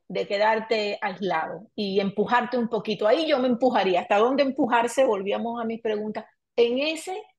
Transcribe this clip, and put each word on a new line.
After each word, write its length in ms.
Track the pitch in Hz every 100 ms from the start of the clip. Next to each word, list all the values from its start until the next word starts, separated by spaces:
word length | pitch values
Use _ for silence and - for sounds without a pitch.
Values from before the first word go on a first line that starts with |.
| _
de 200 | 185 196
quedarte 720 | 202 214 220 214 220 208 202
aislado 680 | 208 190 190 160 156 - 202 -
y 240 | 202 196
empujarte 580 | 196 196 202 240 233 254
un 100 | 226
poquito. 400 | 220 - 214 214
Ahí 200 | 285 311
yo 120 | 277
me 80 | 254
empujaría. 540 | 240 262 233 190 175
¿Hasta 160 | 180 202
dónde 260 | 233 269
empujarse? 640 | 269 262 254 233 233 - 262
Volvíamos 560 | 196 196 208 226 233
a 40 | 226
mis 160 | 226
preguntas. 440 | 220 214 214 214 - _ _ -
En 240 | 233 247
ese 420 | 302 320 370 392 427